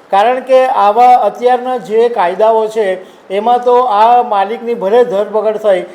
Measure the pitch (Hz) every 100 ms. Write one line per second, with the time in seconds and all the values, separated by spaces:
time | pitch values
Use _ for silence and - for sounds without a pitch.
0 | _ 190 226 254 254 262 262 208 202 214
1 | 247 247 214 214 240 247 247 254 175 220
2 | 233 226 175 185 220 220 220 226 196 185
3 | - - - 190 226 247 247 247 247 202
4 | 220 247 220 208 196 233 233 226 185 233
5 | 226 196 208 208 214 214 214 185 175